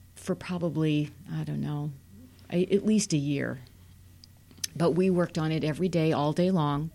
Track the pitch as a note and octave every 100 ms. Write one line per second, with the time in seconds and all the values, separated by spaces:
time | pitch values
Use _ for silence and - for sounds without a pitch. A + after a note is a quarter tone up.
0 | - - - F3+ - F3+ E3+ D3 D#3 D3
1 | D3 - - D#3 D3+ D3 C#3+ D3 D3 C#3
2 | - - - - - F3 F#3 G3 G#3+ G#3+
3 | - D#3 C#3+ C#3 A#2+ B2+ - - - -
4 | - - - - - - - D3+ E3+ D#3+
5 | F#3+ F3 E3+ F3 D#3 D#3 D#3 D3 F#3 E3
6 | D#3+ C3+ D3 D#3 F#3 F#3 D3 C#3+ D#3+